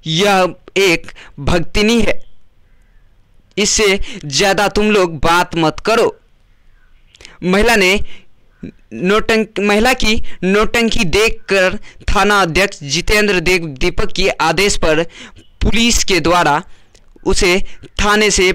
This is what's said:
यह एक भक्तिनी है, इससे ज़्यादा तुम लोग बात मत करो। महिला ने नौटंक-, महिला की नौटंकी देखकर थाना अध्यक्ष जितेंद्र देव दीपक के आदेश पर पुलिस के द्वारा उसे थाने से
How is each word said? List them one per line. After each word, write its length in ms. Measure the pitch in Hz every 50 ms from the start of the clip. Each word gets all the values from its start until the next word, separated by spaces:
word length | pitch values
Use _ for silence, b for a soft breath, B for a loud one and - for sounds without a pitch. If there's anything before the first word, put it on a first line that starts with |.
| _ 156
यह 460 | 160 160 196 202 202 190 185 180 - - _ - - 185
एक 300 | 196 190 165 - - - - B B B B -
भक्तिनी 580 | 139 127 180 185 - - - 214 208 214 233 233
है, 180 | 220 - 107 - - - - - - - _ _ - _ - _ - _ _ - _ - _ _ _ _ _ - _ _ _ -
इससे 420 | 208 196 - - 220 202 190 196 B B B 202 156
ज़्यादा 420 | 151 135 135 190 196 196 - 208 196
तुम 240 | - 208 208 214
लोग 260 | 214 208 185 175 165 147
बात 360 | - 165 165 175 185 175 -
मत 240 | 170 160 156 151 -
करो। 360 | - - 220 240 208 - - - _ _ _ _ _ _ b b b b b b b b b b b b b b b b b b -
महिला 320 | 180 185 196 214 233 233
ने 240 | 214 190 180 190 208 B B B B B B - _ _ _ _ _ - 87 - - - _ -
नौटंक-, 680 | 113 - 185 202 214 208 - 226 220 220 214 _ -
महिला 340 | 196 208 202 208 226 254 262
की 220 | 262 - - 220 233 B B B B -
नौटंकी 600 | 185 196 208 220 214 - 240 233 226 - - 220
देखकर 720 | 170 - 196 220 233 226 - - - 196 196 185 185 180 220 B B B B - -
थाना 300 | - 208 196 202 208 202
अध्यक्ष 380 | 190 170 151 170 196 202 - - 147
जितेंद्र 560 | 143 135 170 175 - 220 214 208 202 202 180
देव 260 | 165 180 185 185 165 160 139 -
दीपक 320 | - 180 - - 208 180
के 180 | - - 180 190 - -
आदेश 360 | 151 165 165 156 196 208 196 -
पर 260 | - 165 156 151 170 170 B B B B B B B - - -
पुलिस 420 | - - 214 214 233 240 220 - -
के 160 | - 196 175
द्वारा 420 | 151 165 175 175 170 151 143 151 175 b b b b b b b - - - - -
उसे 340 | - 190 - - 185 175 190 190 B B B B B _ -
थाने 280 | 202 208 208 214 214 208
से 200 | 185 - 185 185 185